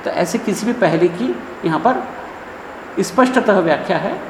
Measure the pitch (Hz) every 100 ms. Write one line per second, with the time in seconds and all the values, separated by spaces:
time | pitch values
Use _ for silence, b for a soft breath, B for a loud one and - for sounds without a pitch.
0 | - - 175 233 - 190 214 240 170 160
1 | 175 170 254 349 - - 175 160 196 262
2 | - - - - - - - - - -
3 | 190 - 254 262 254 190 165 143 - 165
4 | 190 330